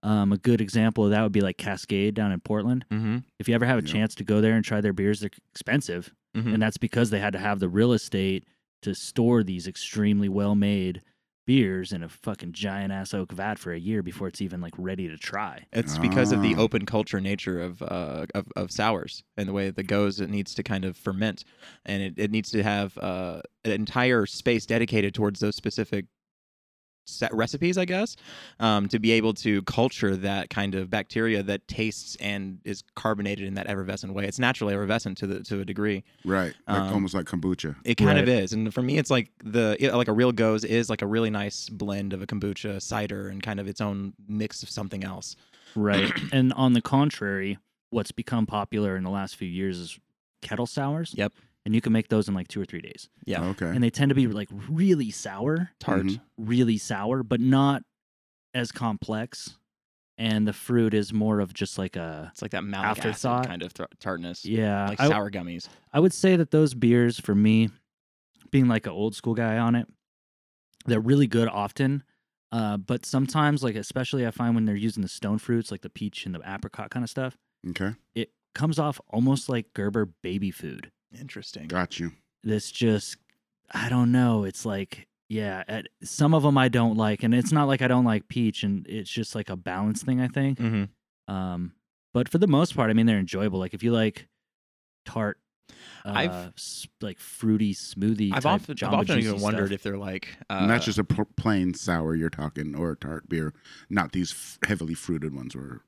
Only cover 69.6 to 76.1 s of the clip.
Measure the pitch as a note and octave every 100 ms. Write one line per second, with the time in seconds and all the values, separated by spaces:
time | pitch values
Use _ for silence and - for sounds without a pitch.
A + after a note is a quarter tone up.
69.6 | A#2 A#2+ A2+ _ _ _ _ _ _ _
70.6 | _ _ - A2 A2+ C#3+ C3 A#2 A2+ G2+
71.6 | G2+ - C3+ C#3 - _ _ _ _ A#2
72.6 | A2 G#2 F#2+ B2 - C3+ C3+ D#3 D3 D3
73.6 | B2+ G#2+ G#2 - B2 C#3 A#2 - A#2 A#2
74.6 | A2 G2+ A2 G#2+ F#2 - G2+ G#2+ - A#2
75.6 | A2+ G2 G#2+ - G#2